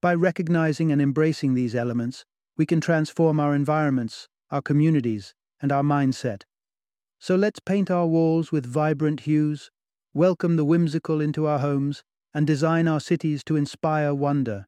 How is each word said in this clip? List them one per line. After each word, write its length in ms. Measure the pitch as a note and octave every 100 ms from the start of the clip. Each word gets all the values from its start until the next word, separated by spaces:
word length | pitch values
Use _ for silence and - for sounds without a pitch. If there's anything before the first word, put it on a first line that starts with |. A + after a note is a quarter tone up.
By 120 | F3+
recognizing 760 | F3 F3+ E3+ E3+ E3 D#3+ D3+ E3
and 80 | C#3+
embracing 540 | C#3+ C#3 D#3 D3+ C#3
these 200 | B2+ B2
elements, 520 | A#2+ A#2+ A#2+ A#2 - - _ _ -
we 80 | D#3+
can 160 | E3
transform 580 | D#3 D#3+ D#3 - E3 D3+
our 140 | D3
environments, 760 | C#3+ C#3+ D3+ D3+ C3 A2+ - - _ _
our 100 | C#3+
communities, 720 | - D3 D#3 D3 A#2 G#2+ G2 _ _ _
and 100 | C#3
our 100 | C#3
mindset. 600 | C#3+ C#3+ C3+ C3 B2 G2 - _ _ _ _ _ _ _
So 160 | -
let's 260 | F#3 G#3 -
paint 300 | - G3 F#3+
our 160 | F3+ E3+
walls 460 | E3 E3 E3 D#3+
with 140 | D#3 B2
vibrant 540 | C#3 D3+ D3 D3+ D3+
hues, 500 | - D3+ D3+ D3 - _ _ _ _
welcome 440 | - F3+ F3 F3 E3
the 100 | D3
whimsical 560 | E3+ E3 D#3 - D#3
into 240 | D3+ D3+ D3+
our 140 | D3
homes, 420 | D3 C#3 C#3 C#3 _ _ _
and 120 | D3+ D3+
design 400 | D3+ D#3+ E3 E3
our 140 | D#3
cities 420 | - E3+ D#3+ D3
to 120 | - D#3
inspire 580 | C#3+ - D#3+ D#3 D3
wonder. 520 | C#3+ C#3+ C#3+ B2 G2+